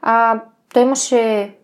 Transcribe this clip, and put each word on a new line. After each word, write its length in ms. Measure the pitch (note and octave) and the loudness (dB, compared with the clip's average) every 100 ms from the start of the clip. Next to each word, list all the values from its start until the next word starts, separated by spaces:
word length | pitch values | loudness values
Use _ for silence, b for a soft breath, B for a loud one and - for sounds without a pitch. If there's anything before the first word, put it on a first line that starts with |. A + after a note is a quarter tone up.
А, 400 | - A3+ A3+ A3 - _ _ | 0 0 2 -2 -6 _ _
той 100 | - | 0
имаше 720 | B3 C4+ - B3 A3+ G#3+ G3+ - | 2 0 -2 0 0 -2 -4 -12